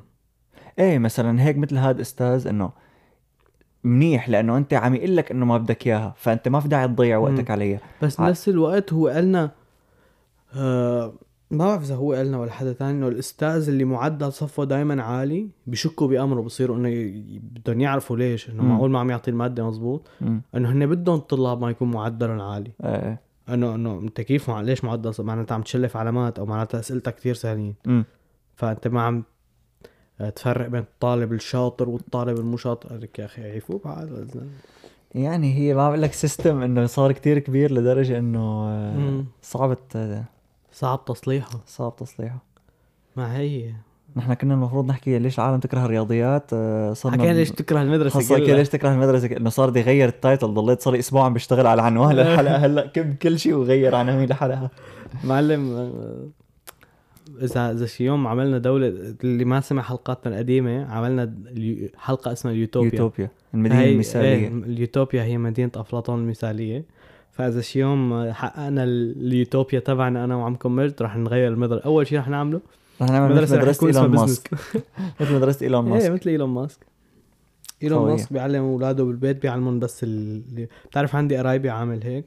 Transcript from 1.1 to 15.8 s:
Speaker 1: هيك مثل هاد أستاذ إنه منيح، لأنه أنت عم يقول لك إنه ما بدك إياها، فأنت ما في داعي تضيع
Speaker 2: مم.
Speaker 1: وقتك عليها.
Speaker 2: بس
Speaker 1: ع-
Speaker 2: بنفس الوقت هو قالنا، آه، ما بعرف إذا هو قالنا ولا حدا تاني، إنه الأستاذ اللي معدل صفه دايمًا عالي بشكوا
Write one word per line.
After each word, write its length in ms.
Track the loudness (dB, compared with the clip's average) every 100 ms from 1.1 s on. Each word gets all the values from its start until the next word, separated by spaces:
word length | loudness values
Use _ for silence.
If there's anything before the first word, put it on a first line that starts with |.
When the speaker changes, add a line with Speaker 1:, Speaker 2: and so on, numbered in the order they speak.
| 0 0 2
Speaker 1:
هيك 160 | 2 2
مثل 180 | 0 2
هاد 240 | 2 0
أستاذ 460 | -4 -2 0 0 0
إنه 240 | -2 -4 -8 _ _ _ _ _ _ _ _ _ _
منيح، 440 | 2 4 4 2 2
لأنه 280 | 2 2 0
أنت 180 | 0
عم 200 | 0 2
يقول 220 | 0 2 0
لك 140 | 0
إنه 160 | 0 2
ما 120 | 2
بدك 280 | 0 -2 0
إياها، 280 | 0 -2 -4
فأنت 320 | -2 0 0
ما 120 | 0
في 80 | 2
داعي 200 | 0 2
تضيع 300 | 2 4 4
Speaker 2:
مم. 60 |
Speaker 1:
وقتك 260 | 2 0 0
عليها. 300 | -2 -2 -4 -8 -4
Speaker 2:
بس 180 | -4 0
Speaker 1:
ع- 60 | 0
Speaker 2:
بنفس 220 | 2 0
الوقت 440 | 2 2 0 0
هو 160 | 0 2
قالنا، 420 | 2 2 2 0 -6 _ _ _ _ _ _ _ _ _
آه، 580 | -4 0 0 0 -2 -4 -10 _ _ -6
ما 140 | 0 0
بعرف 160 | 0
إذا 120 | -4
هو 180 | -4 -2
قالنا 260 | 0 -2 -2
ولا 120 | -6
حدا 200 | -6 -6
تاني، 180 | -4 -4
إنه 180 | -2 -2
الأستاذ 600 | -2 -6 -4 -2 0 0
اللي 160 | 0
معدل 480 | 0 0 -2 -2 -6
صفه 320 | -6 -6 -4
دايمًا 380 | -2 0 0 -2
عالي 460 | -2 -4 -2 -4 -6 -12 -10
بشكوا 400 | -4